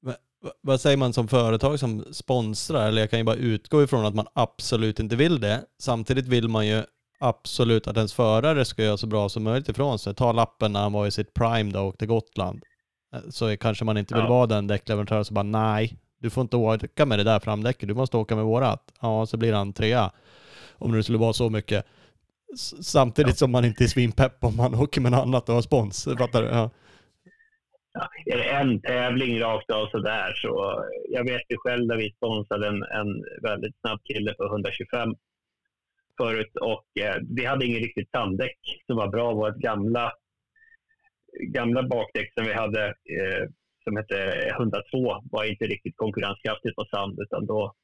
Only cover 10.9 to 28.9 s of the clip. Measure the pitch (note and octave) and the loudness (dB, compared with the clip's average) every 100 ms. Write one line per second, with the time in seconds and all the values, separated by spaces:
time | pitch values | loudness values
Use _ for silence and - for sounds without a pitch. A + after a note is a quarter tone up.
10.9 | G#2 G#2 F#2+ G#2 - A#2 A#2 G#2 G2+ G2 | 2 0 -2 -4 0 0 2 0 -2 -4
11.9 | F#2 G#2+ A2+ - - F#2 G2 - _ _ | -4 0 0 -2 -4 -4 -6 -16 _ _
12.9 | _ _ B2+ - - A#2 G#2 A#2 G#2 A2 | _ _ -14 -12 -4 -2 0 -2 -2 0
13.9 | G#2+ G2+ A2+ A2+ B2 A#2+ G#2+ G2+ G#2 - | -2 0 0 4 4 4 2 0 -4 -2
14.9 | G#2 G#2 A2 G#2 G#2+ G2+ G#2+ A2 G#2+ A2+ | -4 0 -2 0 -2 0 0 0 0 -2
15.9 | - _ _ A#2 C3+ B2 A#2+ A2 A2 A2 | -4 _ _ -6 -2 0 2 2 0 -4
16.9 | - D3 G#2 G#2 G#2+ - G#2 A2 B2+ G2+ | 0 2 4 4 4 2 -2 -2 -4 -4
17.9 | G#2+ C3 A#2+ A2 A2 A2 A#2 B2+ C#3 - | -2 0 0 0 0 2 2 2 -2 -6
18.9 | _ A#2 A2 A2 A2+ A2+ G#2+ G2+ G2 A2 | _ -2 0 0 0 0 0 -2 -2 0
19.9 | B2 G2 - _ - - - - - - | 2 0 -4 _ -20 -20 -20 -20 -8 0
20.9 | A2+ G#2+ A2+ A2+ A2 A#2 A2 - G2+ - | 0 2 2 2 2 0 -2 -2 -2 -4
21.9 | _ _ _ _ _ _ D#4+ - - G3+ | _ _ _ _ _ _ -12 -12 -10 0
22.9 | D#3 B2+ A2 C#3 - C3+ B2 A#2+ G#2+ A#2+ | 2 4 4 2 4 4 4 2 4 2
23.9 | - A#2+ - B2+ - B2 A2 B2 A#2 D3 | 4 2 4 2 2 -2 2 2 2 0
24.9 | - B2+ B2 B2+ B2+ - A#2 A2+ C#3 G#2+ | 2 2 2 4 0 2 0 2 2 2
25.9 | G2 - B2+ A#2+ A#2+ A2+ A#2+ A2+ - _ | -4 -6 -2 2 2 2 0 0 -4 _
26.9 | - _ _ _ _ _ _ _ _ _ | -20 _ _ _ _ _ _ _ _ _
27.9 | - - - - B2 A#2+ C#3 C#3 G#2+ - | -10 -10 -8 -4 -2 0 0 2 2 0